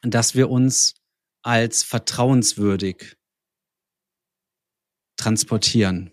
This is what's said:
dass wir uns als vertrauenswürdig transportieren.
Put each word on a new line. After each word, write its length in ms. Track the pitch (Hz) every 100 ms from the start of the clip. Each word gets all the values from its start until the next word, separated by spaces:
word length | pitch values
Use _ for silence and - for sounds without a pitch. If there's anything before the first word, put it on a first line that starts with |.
dass 340 | 123 117 117
wir 160 | 127 131
uns 440 | 127 131 - - - _ _ _ _
als 420 | 120 117 113 -
vertrauenswürdig 1300 | - 117 - - 123 135 113 - 104 98 98 92 - - _ _ _ _ _ _ _ _ _ _ _ _ _ _ _ _ _ _ _ -
transportieren. 960 | 113 110 - 110 - 120 98 90 90